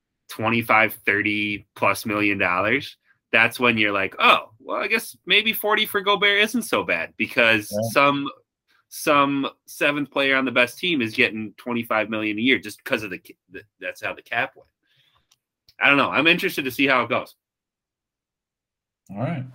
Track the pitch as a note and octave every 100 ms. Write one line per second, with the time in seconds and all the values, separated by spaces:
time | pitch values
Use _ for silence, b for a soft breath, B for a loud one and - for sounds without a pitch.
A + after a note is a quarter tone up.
0 | _ _ - - A2+ A#2 A#2 A2 A2 -
1 | - G2+ G#2+ G#2 G#2 G2+ - - G#2 G2
2 | A2+ G#2 G#2 G2 F2+ F2+ G#2 C3+ - -
3 | _ _ _ A2+ A#2 A#2+ A#2+ A2+ G#2 G2+
4 | F#2+ - A#3 - - _ - - G3+ A3+
5 | - - F3+ G3+ A3 - G#3 G#3+ G#3 G3+
6 | G3 G3 G3+ G3+ G#3+ A#3+ - G#2+ F2+ E2+
7 | D#2+ - G#2+ B2+ A#2 G#2+ G#2 G#2 A2+ C#3+
8 | C#3+ C#3+ C#3 - _ _ _ _ _ -
9 | D#3 C#3+ C#3 C#3 C3+ - - - D3+ D3
10 | C#3 C#3+ C3+ C3+ C3 B2 A#2+ - F3+ D3+
11 | A2+ B2 A2 A2 G#2+ - A2+ A#2+ A2+ A2
12 | G#2 A2 G#2+ G#2 B2+ A#2 G#2 - - A#2+
13 | G#2 F2+ - - _ F2+ - _ F#2 -
14 | G2+ F2 - A#2+ C3+ - _ _ _ _
15 | _ _ _ _ _ _ _ - C3 C#3+
16 | G2+ G#2 D#3+ F3 F#3+ - C3 C3 C#3 B2+
17 | A#2 A2+ - _ _ _ _ _ _ _
18 | _ _ _ _ _ _ _ _ _ _
19 | - G2+ C#3+ D3 B2+